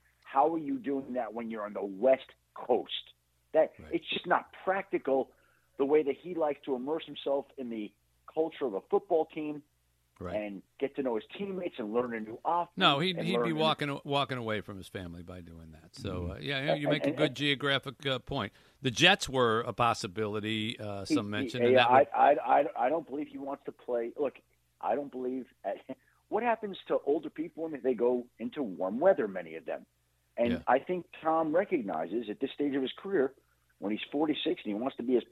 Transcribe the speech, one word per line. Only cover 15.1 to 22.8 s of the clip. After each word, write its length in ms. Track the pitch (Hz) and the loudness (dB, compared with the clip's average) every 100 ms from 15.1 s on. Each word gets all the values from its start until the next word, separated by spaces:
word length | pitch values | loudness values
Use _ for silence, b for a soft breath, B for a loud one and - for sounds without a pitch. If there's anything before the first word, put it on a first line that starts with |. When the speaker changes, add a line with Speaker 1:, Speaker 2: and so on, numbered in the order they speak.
| 85 | -12
Speaker 2:
by 180 | 87 90 | -14 -14
doing 300 | 85 82 80 | -16 -18 -18
that. 240 | 80 85 - | -20 -20 -10
So, 140 | 101 | -6
Speaker 1:
Mm-hmm. 200 | 90 85 | -4 -4
Speaker 2:
uh, 40 | 95 | -4
yeah, 240 | - 139 143 | -4 -2 0
yeah, 80 | 151 | 0
you 120 | 147 | 2
Speaker 1:
And, 60 | |
Speaker 2:
make 100 | 147 143 | 2 0
a 20 | |
Speaker 1:
and, 80 | 151 | 2
Speaker 2:
good 100 | 151 | 0
Speaker 1:
and 60 | 127 | 2
Speaker 2:
geographic, 680 | 143 139 139 135 135 127 139 | 0 2 2 0 -2 -6 -4
uh, 140 | 127 | -4
point. 340 | - 139 98 b b b | -4 -4 -4 b b b
The 80 | 135 | -2
Jets 360 | 104 170 202 - | 6 6 6 4
were 340 | 131 120 110 | 4 4 4
a 120 | 120 | 0
possibility, 1040 | 110 120 110 110 87 107 107 104 110 107 - | 2 2 2 -2 -4 -2 -2 -2 -2 -2 -4
uh, 240 | 107 101 95 | -8 -8 0
Speaker 1:
He, 100 | 147 | 0
Speaker 2:
some 100 | 104 | 0
Speaker 1:
he, 60 | |
Speaker 2:
mentioned, 320 | 104 135 123 | -2 -2 2
Speaker 1:
yeah, 60 | 120 | 6
Speaker 2:
and 80 | 127 | 6
that 120 | 120 | 8
Speaker 1:
I, 80 | 127 | 6
Speaker 2:
would 100 | 147 113 127 151 | 6 6 6 6
Speaker 1:
I, 200 | 120 139 147 | 4 2 2
I, 60 | - | 0